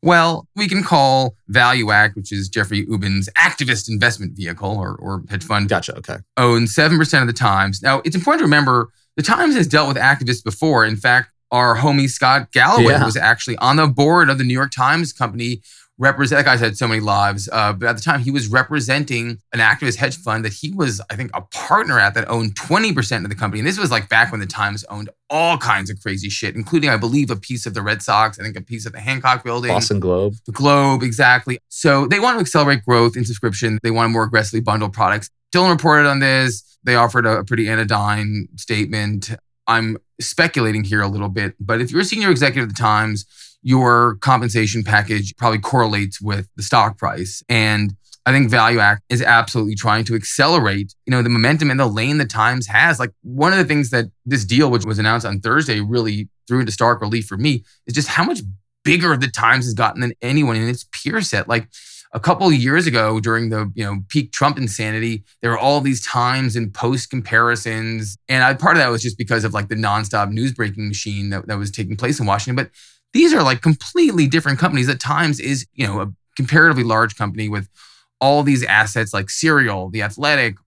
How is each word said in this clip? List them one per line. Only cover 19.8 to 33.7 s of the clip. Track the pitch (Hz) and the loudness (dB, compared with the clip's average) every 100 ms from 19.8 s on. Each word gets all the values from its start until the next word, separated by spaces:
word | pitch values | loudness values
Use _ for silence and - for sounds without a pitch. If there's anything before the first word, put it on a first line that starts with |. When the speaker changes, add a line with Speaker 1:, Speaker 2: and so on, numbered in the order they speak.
| 139 - | -2 -2
Speaker 1:
hedge | 180 131 | -4 -4
fund | 117 110 110 | -4 -4 -4
that | |
he | 101 156 | -8 -10
was, | 196 143 101 - | -4 -4 -4 -10
I | 101 | -10
think, | - - | -8 -10
a | |
partner | 98 - - 202 214 127 | -12 -12 0 2 2 2
at | 101 101 | 2 2
that | - | -2
owned | 117 113 101 | -2 -2 -6
twenty | - 180 220 | 0 0 2
percent | 143 104 120 101 | 0 -2 -4 -6
of | |
the | 101 | -6
company. | 107 104 | -4 -2
And | 139 | -4
this | 190 | -2
was, | 185 | 0
like, | 117 98 | -2 2
back | 110 117 | 2 2
when | 113 | -2
the | 95 | -8
Times | - 101 104 104 | -4 -4 -6 -12
owned | 104 104 _ _ | -14 -14 _ _
all | 147 170 156 | 0 0 0
kinds | 123 98 98 | 0 -2 -2
of | 101 | -8
crazy | 107 95 101 | -8 -6 -6
shit, | - 101 101 | -6 -6 -8
including, | 107 165 147 | -2 -2 0
I | 113 | 0
believe, | 113 139 139 | 0 0 -2
a | 110 | -4
piece | - 123 - | -8 -10 -8
of | |
the | 104 | -6
Red | 101 107 | -4 -6
Sox, | - 104 110 104 | -2 0 0 -2
I | |
think | 104 104 | -12 -12
a | |
piece | - 117 110 | -12 -12 -12
of | |
the | 107 | -10
Hancock | 107 131 127 127 | -8 -2 0 -2
Building. | 123 120 123 | -2 -4 -2
Speaker 2:
Boston | 98 - 101 | -2 0 -2
Globe. | 92 90 101 107 - | 0 0 0 -4 -12
Speaker 1:
The | |
Globe, | 110 139 143 139 131 | -2 2 4 4 2
exactly. | 127 110 131 123 - 123 _ | -2 2 4 4 0 -8 _
So | - 160 139 139 | -2 2 2 2
they | 202 | 2
want | 240 233 | 2 0
to | |
accelerate | 170 165 143 135 107 | 0 2 2 2 2
growth | 120 117 117 | 4 4 0
in | 113 | -6
subscription. | 113 117 101 113 | -4 -4 -2 -2